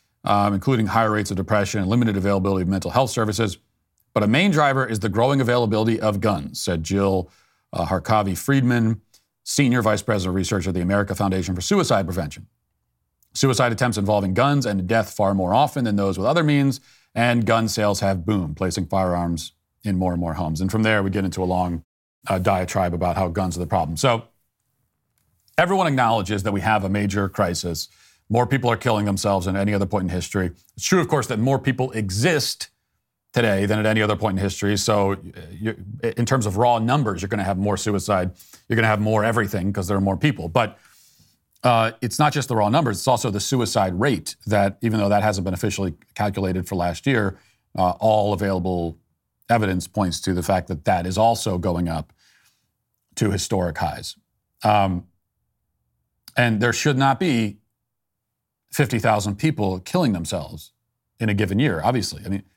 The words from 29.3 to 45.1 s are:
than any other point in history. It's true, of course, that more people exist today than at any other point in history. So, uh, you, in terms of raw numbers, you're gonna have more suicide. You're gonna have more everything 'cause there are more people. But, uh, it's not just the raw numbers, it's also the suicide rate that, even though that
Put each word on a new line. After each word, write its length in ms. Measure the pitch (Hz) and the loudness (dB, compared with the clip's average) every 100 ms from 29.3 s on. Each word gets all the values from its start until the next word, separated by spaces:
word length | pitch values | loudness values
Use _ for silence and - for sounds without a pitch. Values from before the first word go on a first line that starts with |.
| 98 87 | 0 0
than 100 | 95 | -2
any 180 | 101 | 0
other 120 | 101 95 | 0 0
point 180 | 104 | -2
in 40 | 92 | -2
history. 420 | 87 82 101 90 - _ - | -4 -4 -2 -4 -6 _ -8
It's 100 | - | 0
true, 140 | 185 | 0
of 80 | 139 | 2
course, 180 | 147 - | 0 0
that 120 | 113 | 0
more 200 | 113 135 | 0 0
people 320 | 135 131 131 | 0 -2 -2
exist 800 | 110 101 95 147 156 - - - _ _ _ _ _ _ | -4 -4 0 2 2 0 -6 -14 _ _ _ _ _ _
today 340 | - 117 98 101 | 0 2 2 2
than 140 | 107 | 2
at 60 | 107 | 2
any 140 | 110 | 2
other 160 | 107 101 | 2 0
point 220 | 104 95 | 0 0
in 40 | |
history. 340 | 98 - 101 104 | -2 -2 -2 0
So, 360 | - 104 98 | 2 2 2
uh, 40 | 98 95 - - | -2 -8 -18 -16
you, 260 | 80 107 107 92 110 117 110 | -8 -6 -6 -10 -8 -4 -2
in 80 | |
terms 220 | 117 135 104 | 0 2 0
of 100 | 98 | 2
raw 220 | 123 120 | 2 2
numbers, 420 | 113 139 117 87 | 2 0 0 -4
you're 80 | 98 | -4
gonna 140 | 107 | -4
have 160 | 92 95 | -2 -2
more 180 | 101 98 | -2 -2
suicide. 540 | - 101 101 98 90 - - - - | -2 -2 0 0 0 -6 -18 -16 -4
You're 80 | 113 | 0
gonna 120 | 113 | 2
have 120 | 107 | 2
more 240 | 107 110 | 2 2
everything 480 | 107 117 - 101 92 | 2 0 0 -2 -4
'cause 160 | 101 90 | -2 -2
there 80 | 101 | 0
are 40 | |
more 160 | 98 95 | 0 0
people. 320 | 151 123 85 | 0 -2 -2
But, 300 | 123 110 - _ _ _ _ _ _ _ _ | 0 -2 -4 _ _ _ _ _ _ _ _
uh, 280 | 123 117 113 - | 2 4 2 -2
it's 180 | 123 - | -4 0
not 140 | 151 | 2
just 160 | 143 131 | 2 0
the 80 | 113 | 2
raw 120 | 104 | 4
numbers, 300 | 131 139 98 | 2 2 0
it's 100 | - | 0
also 220 | 120 123 | 2 0
the 100 | 101 | -2
suicide 580 | - 131 113 117 95 90 | 0 0 0 2 0 2
rate 380 | 131 120 - - - | 0 0 -4 -10 0
that, 320 | 104 101 101 | 2 2 0
even 160 | 117 110 | -2 0
though 100 | |
that 140 | 101 | 2